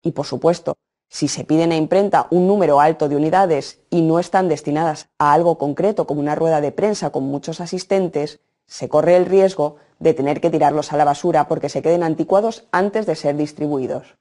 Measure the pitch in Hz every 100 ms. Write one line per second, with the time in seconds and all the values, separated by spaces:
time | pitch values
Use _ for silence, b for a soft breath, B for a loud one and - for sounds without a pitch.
0 | 160 143 143 123 165 175 - - _ _
1 | _ - 147 - 165 156 165 160 156 190
2 | 175 151 - 175 185 208 165 143 151 160
3 | 151 143 151 180 190 151 - - _ 175
4 | 160 165 180 190 185 190 - 147 165 151
5 | - _ 147 156 170 160 143 143 190 202
6 | 156 151 147 151 165 156 143 - 208 202
7 | 147 156 135 139 151 160 170 185 - 196
8 | 180 151 147 - _ _ _ - 127 151
9 | 160 180 180 190 190 185 147 b b b
10 | 160 - 143 151 170 156 147 151 147 147
11 | 143 147 175 156 147 151 147 139 160 175
12 | 165 160 156 196 220 - _ 180 202 214
13 | 175 156 147 147 147 151 151 143 127 143
14 | - _